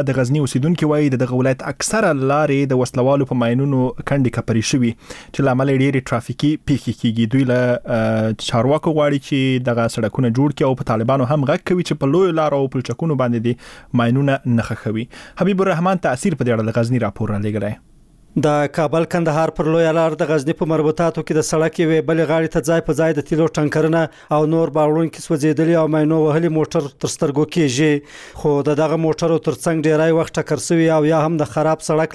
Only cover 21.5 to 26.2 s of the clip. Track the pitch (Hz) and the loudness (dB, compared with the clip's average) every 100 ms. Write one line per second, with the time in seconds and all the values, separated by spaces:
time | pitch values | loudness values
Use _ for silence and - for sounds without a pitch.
21.5 | 160 160 - 160 160 139 160 165 160 165 | 0 0 0 2 2 2 0 2 0 0
22.5 | 170 143 165 160 139 160 147 - 156 165 | -2 0 0 0 0 0 0 -2 0 0
23.5 | - 151 156 156 165 156 - - 151 156 | 0 0 0 2 2 -2 -6 -2 0 2
24.5 | 165 160 151 151 156 160 - - 160 156 | 2 0 2 2 2 -2 -4 -4 0 0
25.5 | 147 160 165 156 156 151 160 | 2 2 2 2 2 2 2